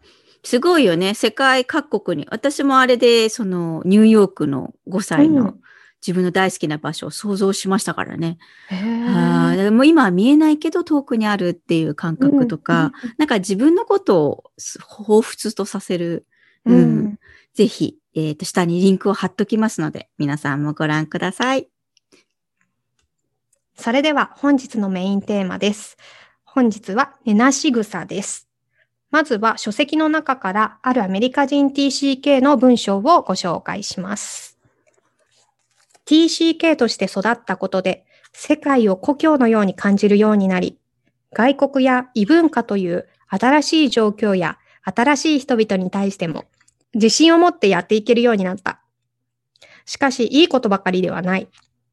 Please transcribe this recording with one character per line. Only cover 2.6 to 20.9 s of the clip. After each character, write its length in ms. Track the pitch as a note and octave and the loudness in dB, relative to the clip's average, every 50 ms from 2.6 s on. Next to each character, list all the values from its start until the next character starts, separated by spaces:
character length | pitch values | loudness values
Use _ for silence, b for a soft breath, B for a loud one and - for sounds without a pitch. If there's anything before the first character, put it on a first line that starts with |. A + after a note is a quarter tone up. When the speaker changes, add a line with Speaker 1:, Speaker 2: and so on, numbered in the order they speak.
| C#4+ | 0
Speaker 1:
も 160 | C#4 C4 C4 | 2 4 4
あ 60 | B3+ | 4
れ 100 | B3 B3+ | 4 2
で、 320 | A#3+ B3+ A#3+ A#3 A3+ A3 | 4 4 4 4 4 2
そ 160 | A3 - - A3+ | 0 -2 -4 -6
の、 380 | F#3+ F3+ F3 E3+ E3 E3 D#3 - | -4 -4 -4 -4 -4 -6 -4 0
ニ 160 | F3+ G3 G#3+ | 4 4 6
ュ 40 | A3 | 6
ー 20 | |
ヨ 220 | A3 A3 G#3+ G3+ | 8 6 6 4
ー 40 | F#3 | 2
ク 160 | - - D3+ | 0 -4 -4
の 280 | D3 C#3 C3 - - - _ _ | -4 -4 -6 -8 -10 -14 _ _
五 140 | - F3+ F#3 | -6 -6 -6
歳 260 | F#3+ - - C#4+ D4 | -4 -2 2 4 4
の 140 | D#4+ D#4 C4+ | 4 4 2
Speaker 2:
う 40 | A3+ | 0
ん。 120 | F#3+ - - b b b b b b b _ - | 0 -4 -10 b b b b b b b _ -8
Speaker 1:
自 80 | - E3+ | -4 -2
分 100 | F#3 F#3 | 0 0
の 60 | F3+ | 0
大 220 | F3 F#3+ F#3+ F#3 | 0 0 0 0
好 80 | - - | -2 -4
き 80 | - | -6
な 100 | D3+ D3+ | -6 -6
場 160 | D3+ - D3 D#3+ | -6 -6 -8 -8
所 140 | - - | -8 -10
を 20 | - | -12
想 260 | D3+ - - G#3 G3 | -12 -10 -6 -6 -4
像 160 | F#3+ G3+ G3 | -2 0 -2
し 160 | G3 - - | -2 -2 -2
ま 120 | F#3+ F#3+ F#3+ | -2 -2 -2
し 40 | - | -2
た 120 | - D#3+ | -4 -6
か 100 | - - | -6 -8
ら 100 | - - | -8 -6
ね。 220 | - E3 E3 E3+ B B B B B B B | -6 -6 -6 -6 B B B B B B B
Speaker 2:
へ 60 | F#3+ | -10
ー。 320 | F#3 G3+ A3+ A#3 A#3 A#3 | -6 -6 -4 -4 -4 -2
Speaker 1:
あ 460 | A#3+ G#3+ F3 F3 E3+ E3+ E3+ E3+ E3+ F3 | 0 0 0 2 2 2 2 2 0 0
ー、 20 | |
で 160 | F#3 G3 G#3 | 0 0 2
も 140 | A3 A#3 C4+ | 2 4 4
今 180 | D4+ E4 D#4 B3+ | 6 6 4 4
は 80 | F#3+ | 2
見 180 | F3 F3+ G#3 B3+ | 2 2 4 4
え 80 | D4 | 4
な 140 | D4+ D#4 D#4 | 6 4 4
い 80 | D4+ D4+ | 2 0
け 100 | D#4 E4 | -2 -4
ど 140 | - F4+ E4+ | -4 -4 -2
遠 180 | - D#4+ C#4+ | -2 -2 -2
く 160 | C#4 - B3+ | -2 -2 -4
に 80 | A3+ G#3+ | -2 -2
あ 100 | G#3+ G#3 | -2 -2
る 140 | G3 F#3 F3 | -2 -2 -4
っ 40 | E3+ | -4
て 240 | - _ - E3+ E3 | -6 _ -2 0 0
い 40 | D#3+ | 0
う 100 | D3+ D3 | -2 -4
感 200 | - - E3 D#3+ | -6 -6 -6 -2
覚 300 | - C4+ C#4 C#4+ C#4 B3+ | 0 2 2 4 2 2
と 140 | A#3 F3 D3+ | 0 -2 -6
か、 140 | - - E3+ | -2 0 0
Speaker 2:
う 40 | |
ん 20 | E3 | 2
う 20 | - | 0
ん 20 | |
う 20 | C#4+ | 0
ん。 260 | - - - A#3 - | -4 -8 -14 -12 -4
Speaker 1:
な 80 | - D4+ | -2 -2
ん 20 | |
か 120 | D4 B3 G3+ | 0 0 -2
自 160 | F3+ - G3 | 0 -2 -2
分 180 | F#3+ B3+ D#4 E4+ | 2 2 2 2
の 120 | F#4+ A#4 | 2 2
こ 140 | - G4 G4 | 0 -2 0
と 240 | G4 - G#3 E3 D3 | 2 2 2 2 2
を 180 | C#3 - - _ - _ - | 0 -2 -6 _ -20 _ -18
す-、 180 | - - - | -18 -16 -16
彷 460 | - - _ - - G#3 A3 G#3+ A3 B3 | -18 -20 _ -20 -14 -2 2 2 2 2
彿 320 | - - - - G#3+ - | 0 -8 -8 -8 -8 -6
と 100 | - G3 | -6 -8
さ 140 | - - G3 | -8 -8 -12
せ 180 | - - F#3 | -8 -6 -6
る。 300 | F3 F3 E3+ E3+ - - _ _ _ _ _ _ _ _ | -6 -4 -6 -6 -8 -10 _ _ _ _ _ _ _ _
Speaker 2:
う 60 | A#3 | 4
ん。 40 | A#3+ | 6
Speaker 1:
う 40 | F3 | 6
ん。 380 | E3+ D#3+ D3+ - - G#3 G#3 b b b b b b b _ | 6 4 2 0 -2 -4 -8 b b b b b b b _
ぜ 100 | - - | 0 0
ひ、 320 | B3+ - - E3 - - _ _ _ _ | 0 0 -4 -6 -6 -6 _ _ _ _
え 60 | E3 D#3 D#3 | -6 -6 -6
ー 40 | D3+ | -6
と、 100 | - F#3+ | -8 -10
下 200 | - - F#3+ F3+ | -4 -2 -2 0
に 160 | E3+ E3+ F3 | 0 0 2
リ 100 | F#3+ G3 | 2 2
ン 80 | F#3+ F3+ | 2 2
ク 100 | - G3+ | 0 -2
を 40 | F#3+ | -2
貼 140 | - - | -2 -4
っ 60 | F3+ - | -8 -4
と 140 | - G#3 | -6 -4
き 100 | - A#3 | -2 -2
ま 100 | G#3+ A3 | -2 -2
す 140 | G#3+ - - | -2 -2 -4
の 80 | D#3 D3+ | -6 -6
で、 200 | - - - - _ - | -8 -10 -16 -18 _ -6
皆 180 | D3 C#3+ C#3+ | -4 -4 -4
さ 180 | D3 - C#3+ C#3 | -4 -4 -4 -4
ん 60 | C#3+ | -2
も 120 | D3 D3+ D3 | -4 -6 -4
ご 120 | - D#3+ | -4 -4
覧 220 | D3+ | -2